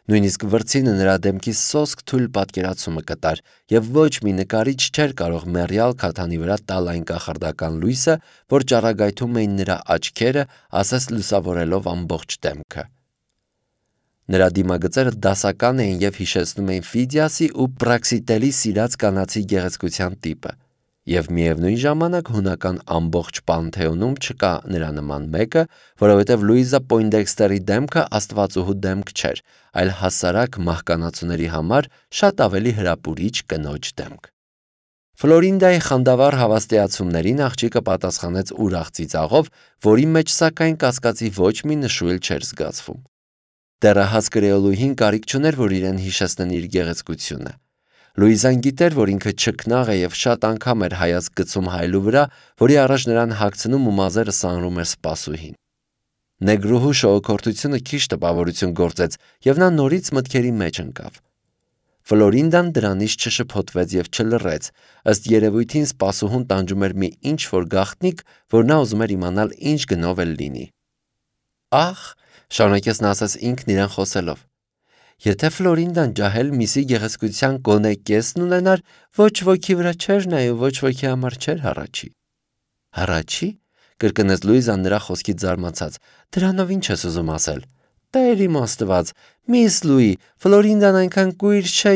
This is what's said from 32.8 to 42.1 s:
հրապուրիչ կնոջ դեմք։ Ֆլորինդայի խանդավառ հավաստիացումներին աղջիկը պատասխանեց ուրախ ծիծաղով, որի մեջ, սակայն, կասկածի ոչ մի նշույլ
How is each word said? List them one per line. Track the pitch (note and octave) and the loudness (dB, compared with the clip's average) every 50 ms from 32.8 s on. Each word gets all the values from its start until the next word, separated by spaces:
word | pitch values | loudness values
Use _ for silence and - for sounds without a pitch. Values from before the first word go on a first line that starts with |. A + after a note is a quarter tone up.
հրապուրիչ | G2 F2 E2 - - D#2+ D#2+ - E2+ A2 B2 - - | -2 -2 -2 -2 -4 -8 -6 -4 -4 -4 -4 -6 -6
կնոջ | - F2+ D#2+ D2+ C#2+ D2 D2+ - - - - | -6 -6 -6 -6 -6 -8 -10 -10 -10 -10 -12
դեմք։ | - - D2 - - - _ _ _ _ _ _ _ _ _ _ _ _ _ _ _ _ _ - | -12 -12 -16 -20 -20 -20 _ _ _ _ _ _ _ _ _ _ _ _ _ _ _ _ _ -2
Ֆլորինդայի | - D3 D#3+ E3 E3+ F#3+ F#3+ F#3+ F#3+ F#3 F3+ E3+ - | 4 6 6 8 6 6 4 4 6 6 4 4 2
խանդավառ | - C#3 B2+ B2+ C3 B2+ B2 C3+ C#3+ C#3+ C3 | 0 0 2 4 4 4 6 6 4 4 4
հավաստիացումներին | B2 A2 G#2+ A2 - - A2+ G#2+ G2+ F#2+ - - G2 F2+ E2+ E2 E2 G2 B2+ C#3+ C#3+ | 4 4 2 2 2 2 2 4 4 2 0 -2 -2 -2 0 0 0 0 0 0 0
աղջիկը | B2+ C3 - - A#2 - A#2+ - | -2 -2 -2 -2 0 0 0 0
պատասխանեց | - F#2+ F#2 - F#2 E2+ - - F2 F2+ F#2+ F#2+ - - | 0 -2 -2 -2 -4 -6 -6 -6 -4 -4 -4 -4 -6 -4
ուրախ | - A2 G2 F#2 E2+ E2 - - | -4 -2 -2 -2 -2 -4 -6 -8
ծիծաղով, | - E2 D2+ - D#2+ D#2+ D#2 G#2+ D3+ D#3+ - - _ _ _ _ _ - | -8 -8 -4 -2 -2 0 2 2 2 2 0 -4 _ _ _ _ _ 4
որի | G#2+ G#2+ A#2+ C#3+ D#3+ | 4 6 6 6 4
մեջ, | D#3+ D#3+ D#3+ - - | 4 2 2 0 0
սակայն, | - E3+ D#3+ D#3 - D#3+ D#3+ D#3+ D#3 | 0 0 0 2 0 0 0 0 0
կասկածի | D3+ B2+ B2 - - A#2 A2 - A2+ A2 F#2+ | 0 0 0 0 -2 -2 -2 -2 -4 -4 0
ոչ | G2 F2+ F#2+ A2 - | 2 2 2 2 0
մի | - D3+ D3+ D3+ C#3 | -2 -4 -2 -2 -2
նշույլ | A2+ - - E2+ E2+ | -4 -4 -2 -2 -2